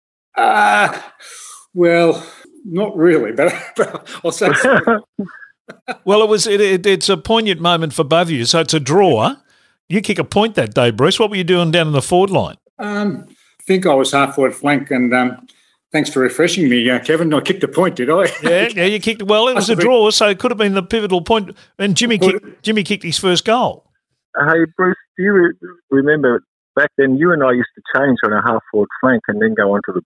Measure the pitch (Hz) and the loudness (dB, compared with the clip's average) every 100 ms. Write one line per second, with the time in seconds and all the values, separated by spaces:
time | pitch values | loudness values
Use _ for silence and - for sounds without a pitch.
0 | _ _ _ - 233 208 208 208 202 - | _ _ _ -2 0 2 2 2 0 -4
1 | - - - - - - - 180 170 170 | -16 -20 -20 -20 -20 -20 -10 0 2 4
2 | 170 165 - - - - 202 170 208 170 | 2 0 -6 -20 -20 -20 -10 -6 -4 0
3 | 170 156 107 113 165 - - - - 160 | 2 2 0 0 -2 -2 -10 -6 -6 -6
4 | - - 170 - 185 151 254 214 - 220 | -16 -10 -6 -2 0 2 2 2 0 -2
5 | - - 190 - - _ - - - - | -4 -14 -14 -14 -20 _ -20 -20 -16 -8
6 | 190 208 220 214 220 202 202 185 196 185 | 0 2 2 2 0 0 2 0 0 0
7 | - 190 - 226 214 170 170 170 160 147 | 0 -2 0 -2 0 -2 -2 -2 -2 -4
8 | 139 160 175 147 117 165 165 156 127 175 | 0 0 0 -2 0 0 0 -2 0 2
9 | 190 113 131 277 _ _ _ _ - 190 | 2 2 0 -2 _ _ _ _ -4 -4
10 | 214 170 147 202 220 202 113 113 120 107 | -2 -4 -2 0 0 0 -2 2 2 2
11 | 147 190 214 202 175 180 170 170 156 143 | 2 2 0 -2 0 2 2 0 0 0
12 | - 180 190 160 87 - _ - 208 208 | 0 0 2 0 -2 -8 _ -12 -8 -4
13 | 208 139 - _ _ _ - 190 185 135 | -4 -4 -12 _ _ _ -2 0 2 2
14 | 131 143 135 143 131 - 143 143 139 131 | 2 0 0 0 -2 0 -2 -2 -2 -2
15 | 123 127 127 117 - _ _ _ _ 156 | 0 0 -2 -4 -20 _ _ _ _ -4
16 | 143 135 127 - 170 190 143 123 120 127 | -2 0 0 0 0 2 2 2 2 0
17 | - 135 165 147 - 185 - - 180 - | 0 0 0 0 -2 -2 -2 0 0 0
18 | 123 170 175 - - 175 233 202 180 208 | 0 0 0 -2 0 0 0 0 -2 -2
19 | 220 226 196 214 247 240 196 190 175 254 | -4 -4 0 2 2 0 0 0 2 4
20 | 214 - 208 196 240 220 202 196 180 226 | 2 2 0 0 -2 0 0 -2 -2 -4
21 | 208 185 170 226 196 - _ - 202 180 | -2 -2 0 -2 -2 -14 _ -6 -2 0
22 | 240 214 185 196 - - 208 214 185 202 | 0 2 2 0 -6 -12 -4 -2 -2 -4
23 | 170 - 190 170 226 240 185 - _ _ | -6 -4 0 0 0 0 0 -6 _ _
24 | _ _ _ - 147 165 160 - 185 185 | _ _ _ -2 0 2 0 0 -2 -2
25 | _ - 196 202 175 - 180 - - 135 | _ -4 0 2 2 0 -16 -18 -2 0
26 | 139 151 127 120 - _ _ - 147 - | 2 2 2 0 -4 _ _ -2 -2 0
27 | 135 131 175 165 131 123 113 - - 131 | 0 2 2 2 2 0 -2 -8 -6 -2
28 | 139 120 107 107 120 113 - 104 101 - | 0 0 0 0 0 -2 -2 -2 -2 -2
29 | 131 120 - 104 110 110 101 101 - 90 | 0 0 -2 -2 0 2 0 0 -2 -6